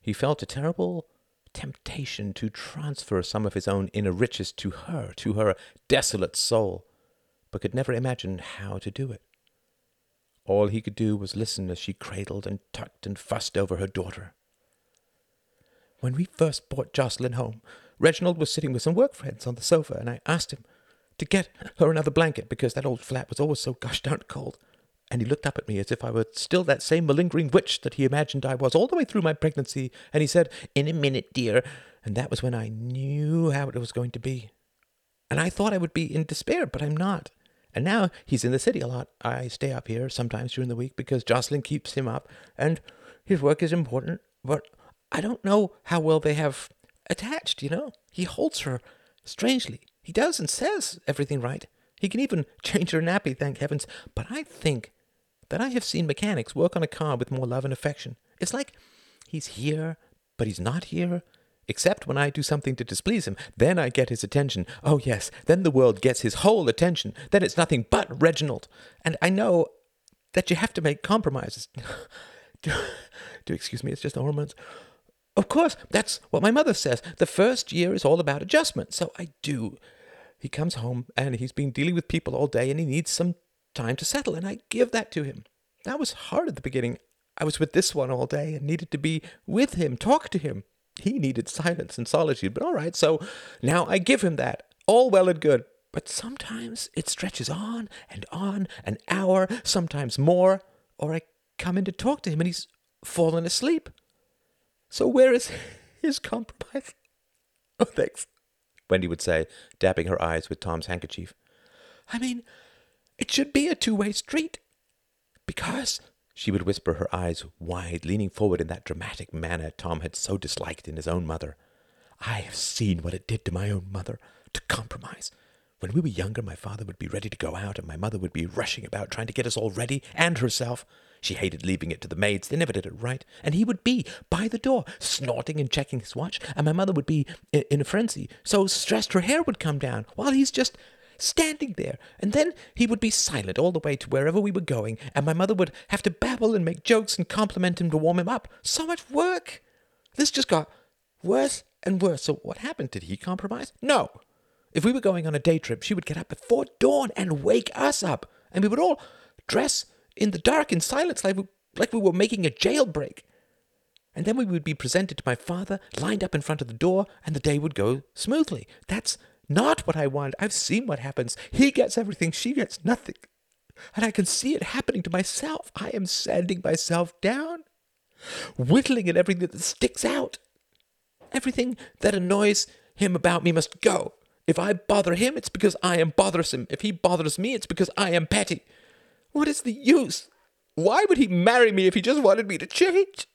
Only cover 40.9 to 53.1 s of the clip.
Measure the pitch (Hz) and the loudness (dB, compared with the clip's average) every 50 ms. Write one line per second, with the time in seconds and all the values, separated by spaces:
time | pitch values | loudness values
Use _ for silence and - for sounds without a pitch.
40.9 | _ - 131 - 139 127 113 - 117 123 123 - 147 143 123 - 147 156 - - | _ -10 -4 -2 -2 -2 2 2 2 2 2 0 -2 -4 -2 -2 -4 -4 -4 -4
41.9 | - - 135 123 113 131 - _ - - - - _ - - 151 165 - - - | -6 -4 -4 -2 -4 -6 -8 _ -20 -20 -20 -20 _ -2 0 0 0 -2 -4 -16
42.9 | - _ - - - _ _ - 196 165 135 143 156 151 - 160 160 175 165 120 | -20 _ -20 -20 -20 _ _ 0 0 2 4 4 4 4 2 0 2 0 0 0
43.9 | 117 131 131 - - - _ _ _ _ _ 127 147 147 - - _ _ _ - | -2 -4 -4 -4 -8 -8 _ _ _ _ _ -2 -2 -2 -4 -10 _ _ _ -20
44.9 | _ _ _ _ - - 160 214 240 - _ 196 196 214 208 185 - _ _ - | _ _ _ _ -6 -4 -2 -2 -4 -2 _ 4 4 4 4 2 -2 _ _ -2
45.9 | 175 170 156 156 160 160 156 156 147 147 156 147 135 - - - _ _ _ _ | 0 0 4 4 4 4 4 2 0 2 0 -2 -2 -4 -12 -16 _ _ _ _
46.9 | _ _ _ - - - 196 226 294 320 - - - - - 139 156 185 294 277 | _ _ _ -8 -6 -6 -6 -6 -6 -6 -4 -6 -6 -4 -4 -6 -4 -4 -6 -8
47.9 | - _ _ _ _ - 185 175 - - - 311 - - - 147 127 123 _ - | -12 _ _ _ _ -6 -6 -6 -2 -2 -2 -2 -2 -4 -4 -4 -6 -6 _ -12
48.9 | - _ _ _ _ _ _ - - - - 233 262 254 - - 117 - _ _ | -20 _ _ _ _ _ _ -18 -8 -2 0 0 2 0 -2 -6 -10 -14 _ _
49.9 | _ _ _ - 165 - 254 330 330 - 165 147 - - - 320 427 392 - - | _ _ _ -4 0 2 2 2 0 -2 -4 -4 -4 -2 -2 -2 0 -2 -4 -6
50.9 | - - _ - - - 143 135 147 139 120 123 135 - - - _ _ _ _ | -8 -10 _ -6 -2 -2 -2 -2 -2 -4 -2 -4 -6 -6 -12 -16 _ _ _ _
51.9 | _ _ - 196 190 226 277 262 - 175 147 - _ _ - - - - 175 165 | _ _ -4 -2 0 0 -2 0 0 -2 -2 -4 _ _ -10 -2 0 0 0 2
52.9 | - 160 160 170 | 0 0 2 2